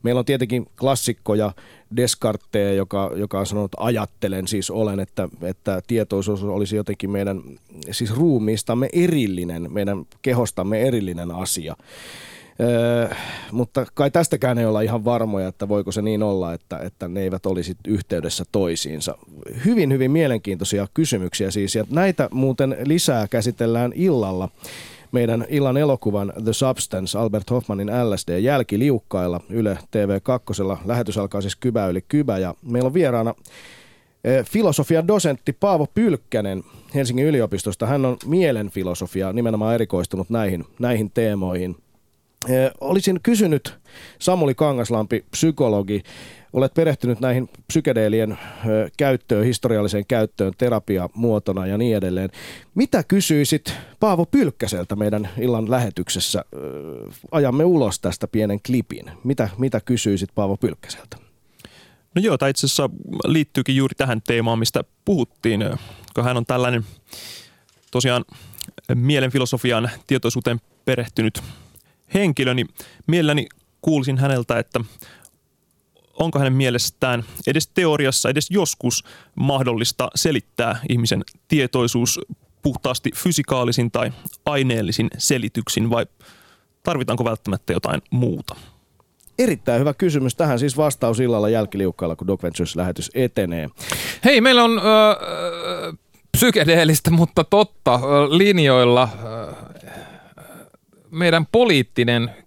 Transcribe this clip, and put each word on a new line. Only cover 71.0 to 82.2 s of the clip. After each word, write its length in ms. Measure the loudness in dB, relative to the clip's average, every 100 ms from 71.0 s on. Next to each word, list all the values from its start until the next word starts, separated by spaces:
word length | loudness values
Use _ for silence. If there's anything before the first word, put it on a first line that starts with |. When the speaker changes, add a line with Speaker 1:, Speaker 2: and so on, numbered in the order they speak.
| -2 0 -2 -2 -14 -20 -20 -20 _ _ _
Speaker 2:
henkilö, 400 | 2 2 2 0
niin 120 | 0 -2 -6 -20 -10 0
mielelläni 400 | 2 4 2 -2 -10 _ _
kuulisin 380 | 0 2 2 2
häneltä, 400 | 2 2 0 -2
että 220 | -2 -6 -8 -14 -20 -20 -20 _ _ _ _ _ _ _ _
onko 240 | -4 -2 2
hänen 140 | 2
mielestään 720 | 4 2 2 -2 -2 0 0 -4 -6 0
edes 220 | 0 0
teoriassa, 600 | 0 2 4 2 2 0
edes 220 | 0 0
joskus 540 | 0 0 -2 -2 -2 -8 -20 -18
mahdollista 720 | -4 0 2 0 0 -2 -2 -4
selittää 640 | -2 -2 -2 -4 -4 -2 -2 -2
ihmisen 340 | 0 2 -2 -4 _ _
tietoisuus 720 | 0 2 2 0 0 0 -2